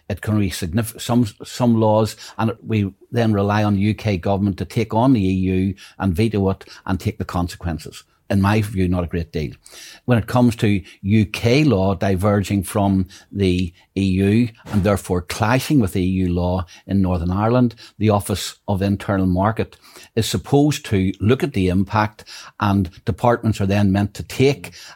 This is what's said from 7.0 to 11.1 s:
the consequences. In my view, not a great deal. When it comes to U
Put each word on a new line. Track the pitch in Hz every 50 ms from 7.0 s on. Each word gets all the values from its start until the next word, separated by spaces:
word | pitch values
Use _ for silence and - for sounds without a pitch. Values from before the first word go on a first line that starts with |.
| - 104 - -
the | 95
consequences. | - - 90 87 85 - - - 90 80 78 - - - - - _ _ _ _ -
In | 98 98
my | 95 98 107 117
view, | 107 104 110 92 92 87
not | 92 90 85
a | 82
great | - 85 82 -
deal. | - 80 76 62 - _ _ - - - - - - - -
When | - 123
it | 113 -
comes | - - 127 123 123 113
to | - - 107 101 95 87 - - -
U | - 98